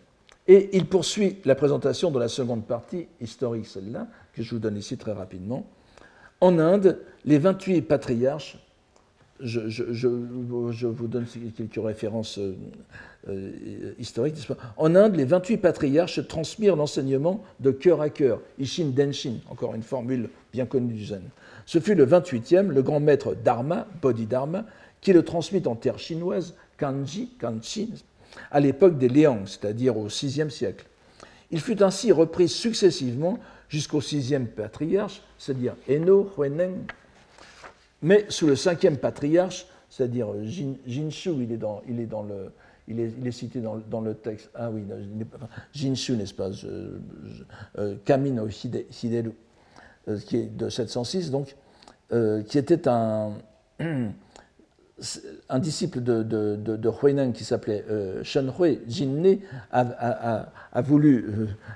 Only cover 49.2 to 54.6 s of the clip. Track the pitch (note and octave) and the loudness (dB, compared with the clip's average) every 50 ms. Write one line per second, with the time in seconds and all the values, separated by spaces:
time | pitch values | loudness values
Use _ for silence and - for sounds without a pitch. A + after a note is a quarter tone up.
49.2 | A#2 A2+ A2 - _ _ _ _ _ _ _ - - - _ _ _ - G#2+ G2+ | -2 -4 -8 -12 _ _ _ _ _ _ _ -20 -20 -20 _ _ _ -6 -6 -6
50.2 | G2 - - A#2 A2+ A2 A2 - A2+ G#2 - - A#2 - - B2+ A#2+ A#2+ - F#3+ | -4 -2 -2 -2 -2 -4 -6 -6 -6 -6 -4 -4 -6 -4 -4 -6 -6 -4 -4 -4
51.2 | F3 D3+ B2+ C#3 C#3+ - - - _ _ _ _ - - - _ _ _ A2 A#2 | -4 -2 -4 -4 -4 -6 -12 -20 _ _ _ _ -20 -20 -20 _ _ _ 0 0
52.2 | A2+ G#2+ G#2+ G#2+ G#2 - - D3 C#3 - F3 D#3+ - C3 A#2+ A#2 A2+ A2 G#2+ A2 | 2 2 0 -2 -4 0 0 0 2 4 2 2 4 2 2 2 2 0 0 -2
53.2 | G#2+ G#2+ G#2+ A2 - - _ _ _ _ _ - D3 E3+ D#3 C3 A#2+ G#2 - - | -4 -4 -6 -10 -14 -20 _ _ _ _ _ -8 -6 -4 -2 -2 -4 -4 -6 -10
54.2 | - _ _ - - _ _ _ | -16 _ _ -20 -20 _ _ _